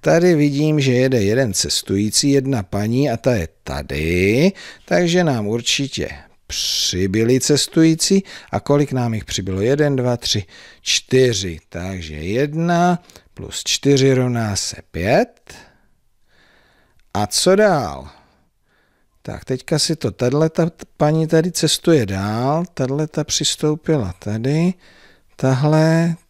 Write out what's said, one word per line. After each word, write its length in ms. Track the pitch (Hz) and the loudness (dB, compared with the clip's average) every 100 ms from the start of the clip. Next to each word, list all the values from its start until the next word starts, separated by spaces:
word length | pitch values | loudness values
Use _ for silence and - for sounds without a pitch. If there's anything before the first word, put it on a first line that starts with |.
tady 340 | 147 165 180 | 0 4 4
vidím, 460 | 156 147 139 156 151 | 4 2 2 0 2
že 120 | 131 | 2
jede 300 | 123 131 123 | 2 2 2
jeden 320 | 98 120 123 | 2 2 0
cestující, 760 | - 73 - - 98 107 - 143 | -2 -2 -4 -2 -2 0 0 2
jedna 320 | 139 135 120 | 2 0 -4
paní 480 | 95 101 107 127 143 | -4 -4 -2 0 -2
a 60 | 113 | 0
ta 180 | 131 | 0
je 140 | 110 80 _ | 0 -4 _
tady, 880 | - 69 65 71 80 90 98 120 185 - - - | -10 -8 -6 -4 -2 2 2 4 2 0 -20 -18
takže 400 | - 180 170 180 | -2 0 2 2
nám 220 | 165 117 104 | 2 0 -2
určitě 640 | 117 131 - 139 - 76 71 - _ - | -4 -2 -4 -4 -6 -8 -10 -20 _ -12
přibyli 960 | - - - - 90 95 110 113 127 | -8 -6 -4 -4 -2 -2 0 2 2
cestující. 840 | - 147 - 165 160 160 - 196 - - - | 2 0 0 2 2 2 2 0 0 -18 -8
A 100 | - | -6
kolik 320 | - 143 139 | 0 0 2
nám 220 | 131 120 | -2 -2
jich 100 | 110 | -4
přibylo? 360 | - - 95 95 | -6 -8 -4 -2
Jeden, 360 | 113 143 147 131 | 0 2 0 0
dva, 200 | 123 120 | -2 -2
tři, 280 | - 104 - - - - | -2 -4 -6 -20 -20 -14
čtyři. 800 | - - - 131 127 98 95 80 _ | -4 -4 2 2 4 0 -6 -10 _
Takže 460 | 85 92 92 78 | -10 -8 -8 -10
jedna 880 | 76 85 117 147 156 170 170 175 170 _ - _ | -8 -4 -2 -2 -2 0 2 2 0 _ -20 _
plus 280 | - 98 - - | -16 -12 -8 -6
čtyři 480 | - 139 139 135 | -2 2 4 4
rovná 420 | 127 127 117 110 95 | 2 0 -2 -2 -4
se 200 | - - _ | -6 -10 _
pět. 640 | 80 95 160 247 _ - - - _ _ _ _ _ _ _ _ _ _ _ _ _ _ | -6 0 2 0 _ -20 -20 -20 _ _ _ _ _ _ _ _ _ _ _ _ _ _
A 120 | 101 104 | -4 -2
co 300 | - 180 196 | 0 2 4
dál? 520 | 214 151 95 67 69 - _ _ _ _ _ _ _ _ _ _ | 4 2 -2 -10 -14 -20 _ _ _ _ _ _ _ _ _ _
Tak, 220 | - - | -14 -12
teďka 340 | - 131 - 156 | -8 -8 -2 -2
si 180 | - 156 | -2 -2
to, 140 | 113 | -4
tahleta 600 | - 123 143 160 - 170 - - - | -2 0 2 0 0 -2 -4 -16 -2
paní 300 | 151 160 156 | 0 2 2
tady 260 | 160 180 | 2 2
cestuje 540 | - 156 - 170 151 98 | -2 -2 0 2 2 2
dál, 580 | 95 101 110 131 160 175 | -2 -2 -2 -2 -2 -4
tahleta 500 | - 131 143 151 156 | -4 -4 -2 -4 -4
přistoupila 920 | 147 - - - 151 151 - 151 95 - | -4 -2 -2 -2 -2 -2 0 -2 -2 -6
tady, 560 | 104 110 127 156 175 - - - - _ _ - | -6 -4 0 2 0 -2 -14 -20 -20 _ _ -2
tahle, 800 | 131 127 151 156 160 165 170 165 | 0 2 2 4 4 2 0 -2